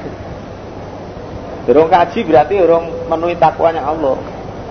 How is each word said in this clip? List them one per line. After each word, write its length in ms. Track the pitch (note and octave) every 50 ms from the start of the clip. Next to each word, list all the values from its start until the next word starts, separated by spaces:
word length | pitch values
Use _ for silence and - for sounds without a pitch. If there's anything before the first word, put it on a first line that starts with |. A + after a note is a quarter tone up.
| - - - - - - - - - - - - - - -
<laughs> 920 | - - - - - - - - - - - - - - - - - - A#2+
Durung 180 | A#2+ D3 D#3+ D#3+
kaji 320 | F#3 F3 F3 E3+ - A3+ G#3+ E3
berarti 320 | D#3 D3+ D3+ - G3+ G3+
urung 480 | F3+ E3 E3+ E3 E3+ E3 E3 E3 - E3
menuhi 320 | E3 D#3+ E3 F3 F3 F3
takwanya 480 | E3+ D#3 - - D#3 E3 E3 D#3+ C3 C#3+
Allah. 300 | D#3+ E3 D3 C3+ C3 - - - - - - - - - - -